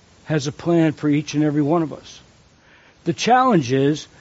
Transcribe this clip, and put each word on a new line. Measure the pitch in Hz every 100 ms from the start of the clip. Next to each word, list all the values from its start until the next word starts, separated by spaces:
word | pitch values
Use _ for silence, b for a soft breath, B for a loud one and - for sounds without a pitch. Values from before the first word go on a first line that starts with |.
| _ _
has | - 156 139
a |
plan | - 165 170 160
for | 147 147
each | 147 151
and | 147
every | 151 147
one | 143 175
of | 151
us. | 127 - - - _ _ _ b b b b
The | -
challenge | - 214 254 262 190 120
is | 135 139 151 - b